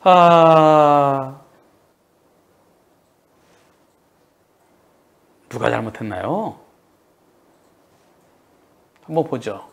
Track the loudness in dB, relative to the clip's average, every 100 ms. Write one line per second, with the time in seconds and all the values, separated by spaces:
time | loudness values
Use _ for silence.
0 | 4 4 4 4 4 4 4 2 2 2
1 | 0 -4 -8 -16 _ _ _ _ _ _
2 | _ _ _ _ _ _ _ _ _ _
3 | _ _ _ _ _ _ _ _ _ _
4 | _ _ _ _ _ _ _ _ _ _
5 | _ _ _ _ _ -6 -4 -4 -8 -12
6 | -14 -10 -8 -8 -10 -16 _ _ _ _
7 | _ _ _ _ _ _ _ _ _ _
8 | _ _ _ _ _ _ _ _ _ _
9 | -10 -6 -6 -8 -12 -16 -20